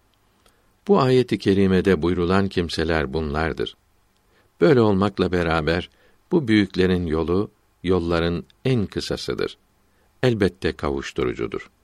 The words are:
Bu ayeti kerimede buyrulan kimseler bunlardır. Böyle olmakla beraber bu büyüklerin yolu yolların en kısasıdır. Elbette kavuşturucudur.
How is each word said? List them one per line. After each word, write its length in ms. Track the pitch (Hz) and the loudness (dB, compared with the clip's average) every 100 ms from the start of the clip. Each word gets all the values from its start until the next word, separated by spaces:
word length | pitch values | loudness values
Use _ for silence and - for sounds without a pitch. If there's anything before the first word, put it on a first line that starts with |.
| _ _ _ _ _ _ _ _ - | _ _ _ _ _ _ _ _ 0
Bu 120 | 196 | 2
ayeti 400 | 131 127 120 104 | 4 2 2 0
kerimede 640 | 104 98 95 92 95 85 | 2 2 4 2 2 2
buyrulan 460 | 85 90 87 95 98 | 0 0 0 0 0
kimseler 640 | 92 82 - 80 80 71 | -4 -4 -2 -2 -2 -2
bunlardır. 640 | 78 78 73 80 - - - _ _ _ _ _ _ _ - | -4 -4 -4 -4 -4 -8 -10 _ _ _ _ _ _ _ 2
Böyle 200 | 170 127 | 4 6
olmakla 500 | 107 95 101 98 90 | 4 2 0 0 -2
beraber 580 | 87 82 82 76 87 - _ _ _ - | 0 0 0 0 -2 -4 _ _ _ -4
bu 160 | 175 117 | -2 2
büyüklerin 580 | 107 95 92 92 90 85 | 2 2 0 0 0 0
yolu 460 | 78 80 92 107 _ _ _ | -2 0 -2 -4 _ _ _
yolların 640 | 87 90 85 85 85 85 - _ 131 | -2 0 0 0 0 -4 -8 _ -2
en 200 | 123 92 | -2 -2
kısasıdır. 720 | - - - - 55 50 - _ _ _ _ _ _ | -6 -6 -6 -6 -6 -6 -8 _ _ _ _ _ _
Elbette 480 | 127 113 95 - 85 | -2 2 0 -2 -6
kavuşturucudur. 1000 | 73 73 69 - - 62 55 57 - - _ | -4 -4 -6 -6 -6 -4 -4 -6 -8 -12 _